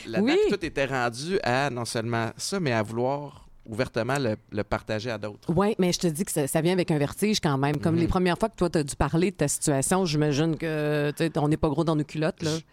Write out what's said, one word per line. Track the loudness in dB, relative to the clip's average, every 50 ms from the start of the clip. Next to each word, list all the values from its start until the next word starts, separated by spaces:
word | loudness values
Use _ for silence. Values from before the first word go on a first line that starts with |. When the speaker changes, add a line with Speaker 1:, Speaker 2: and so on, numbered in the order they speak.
| -8
Speaker 1:
Là-dedans, | -4 -2 0 2 4 4
Speaker 2:
Oui. | 4 4 2
Speaker 1:
puis | 2 0
tout | -2
était | -4 -2 -2 -2
rendu | 0 0 0 0 0 -2 -4 -4 -2 -2 0 0
à | 2 2 2 2 0
non | -2 -4 -6
seulement | -4 -4 -4 -2 0 0 0 -2 -2 -4 -6
ça, | -6 -4 -2 -2
mais | 0 2
à | 2 2 0
vouloir | 0 -2 -2 0 0 -2 -2 -6 -10 -14 -18 -20 -20 -20 -20 -14
ouvertement | -10 -4 -4 -4 -2 -2 -2 -2 0 0 0
le, | 0 -2 -2 -4 -6 -8
le | -6 -6 -4
partager | -2 -4 -4 -4 -4 -6 -4 -4 -6
à | -6 -6
d'autres. | -8 -10 -10 -8 -6 -2 0
Speaker 2:
Oui, | 2 2 2 2 2
mais | 2 0 2
je | 0
te | 0 -2
dis | -2 -2 -6
que | -4
ça, | -2 -2 -2 0
ça | 0 0
vient | 2 2 2
avec | 2 2 2
un | 2 2
vertige | 2 0 -2 -2 0 0 0 0
quand | 0 0 0 2
même. | 0 0 -2 0
Comme | 0 0 2
Speaker 1:
Mhm. | 2
Speaker 2:
les | 2 2
premières | 2 2 2 2 2 2
fois | 0 -2
que | 0
toi, | 0 -2 0
t'as | 2 0
dû | -2 -2 -2
parler | -2 -2 0 2 2 2 2
de | 2
ta | 0 -2 -2
situation, | 0 -2 0 0 2 2 2 2 2 2 2
j'imagine | 2 2 2 2 2 2 2 2 0 0 -2
que, | -4 -4 -2 -2 -2 0 0 0 0 -2 0
tu | 0 -2
sais, | 0 0 0
on | 2 2
n'est | 2 2
pas | 2 0
gros | 2 2 2
dans | 2 2
nos | 2 0
culottes, | -2 -2 -2 -2 -2 -2 -2
là. | -4 -2 -2 -4 -6 -10